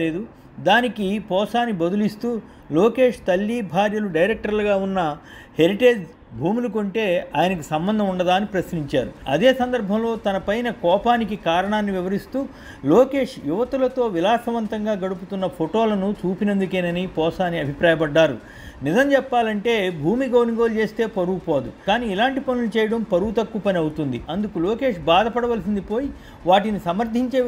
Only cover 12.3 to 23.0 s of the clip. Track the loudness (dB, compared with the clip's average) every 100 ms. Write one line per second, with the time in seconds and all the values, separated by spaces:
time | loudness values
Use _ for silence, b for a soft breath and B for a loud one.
12.3 | -6 -6 B B B 4 6 6 2 -2
13.3 | -4 -4 -2 -2 0 0 0 -2 0 2
14.3 | 0 0 -4 -4 -4 -4 -2 -4 -6 -8
15.3 | -6 -4 -2 -2 2 2 2 -2 -2 -4
16.3 | -2 0 0 0 0 -2 -2 -4 -2 -2
17.3 | 0 -2 -2 -4 0 2 4 2 4 4
18.3 | 2 B B B B 0 2 4 2 2
19.3 | 0 0 0 0 0 0 -2 0 0 2
20.3 | 2 2 2 0 2 -2 -2 -4 -2 -2
21.3 | -2 0 -2 -2 -8 -2 -2 0 0 0
22.3 | 0 -2 -2 0 0 0 0